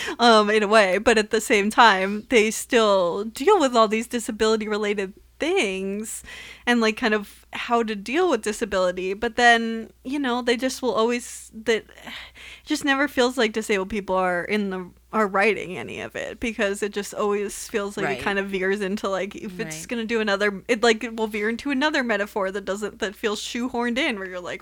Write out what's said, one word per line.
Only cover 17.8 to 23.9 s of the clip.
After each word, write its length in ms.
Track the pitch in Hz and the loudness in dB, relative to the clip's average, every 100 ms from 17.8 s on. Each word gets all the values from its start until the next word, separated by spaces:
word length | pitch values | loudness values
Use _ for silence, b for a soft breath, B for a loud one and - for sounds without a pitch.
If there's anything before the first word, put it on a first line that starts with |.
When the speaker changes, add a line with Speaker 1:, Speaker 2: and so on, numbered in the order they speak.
| 202 208 | -4 -4
Speaker 1:
like 80 | 156 | -4
Speaker 2:
Right. 140 | 127 | -2
Speaker 1:
it 40 | |
kind 160 | 208 196 | -2 -2
of 80 | 196 | -2
veers 320 | 190 190 202 | -2 -2 -2
into, 300 | 190 208 208 | -2 -4 -4
like, 260 | 190 196 - | -4 -6 -8
if 240 | 214 180 | -10 -10
it's 200 | 190 156 | -10 -10
Speaker 2:
Right. 80 | 170 | -8
Speaker 1:
gonna 160 | 233 220 | -6 -2
do 160 | 226 | -2
another, 420 | 214 196 208 190 - | 0 0 0 -2 -2
it, 120 | 233 | 2
like, 220 | 233 220 | 2 2
it 140 | 247 226 | -2 -4
will 100 | 220 | -4
veer 220 | 214 214 | -2 -2
into 220 | 233 285 | -4 -2
another 320 | 269 302 302 | 0 0 0
metaphor 460 | 240 202 208 214 190 | 0 -2 -2 -4 -4
that 120 | 202 | -4
doesn't, 360 | 196 202 202 - | -6 -6 -6 -6
that 140 | 202 - | -6 -4
feels 260 | 214 208 | -4 -4
shoehorned 560 | - 240 247 240 240 | -6 -6 -4 -2 -2